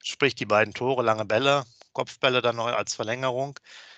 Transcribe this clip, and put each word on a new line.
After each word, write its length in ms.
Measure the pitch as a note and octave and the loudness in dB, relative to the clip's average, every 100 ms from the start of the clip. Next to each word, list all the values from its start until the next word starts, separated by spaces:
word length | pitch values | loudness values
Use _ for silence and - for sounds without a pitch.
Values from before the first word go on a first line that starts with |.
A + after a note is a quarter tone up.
Sprich, 320 | - - C#3 - | -12 0 0 0
die 100 | G#2+ | 2
beiden 280 | G#2 G#2+ | 4 2
Tore, 300 | - B2 B2+ | 0 -2 2
lange 220 | A#2 A2 G#2 | 2 0 2
Bälle, 400 | A2 C#3 C#3+ C3 - _ | 2 4 2 -2 -12 _
Kopfbälle 480 | - B2+ - C#3 B2+ | -8 -8 -2 0 2
dann 140 | A#2+ A#2 | 2 0
noch 120 | A2+ | -2
als 280 | A#2+ G#2 - | -2 -4 -6
Verlängerung. 640 | A2 A#2+ C3 B2 C#3 C#3 - - - | -6 -4 -4 -4 -6 -10 -20 -20 -20